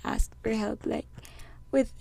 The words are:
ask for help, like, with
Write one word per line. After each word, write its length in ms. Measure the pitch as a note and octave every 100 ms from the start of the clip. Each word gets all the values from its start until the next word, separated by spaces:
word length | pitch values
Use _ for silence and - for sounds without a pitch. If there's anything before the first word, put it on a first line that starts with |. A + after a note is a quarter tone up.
ask 280 | - G#3+ - -
for 100 | A3
help, 340 | A3 G#3 G#3+ -
like, 220 | A3+ - - - - - - -
with 220 | C4+ C4 -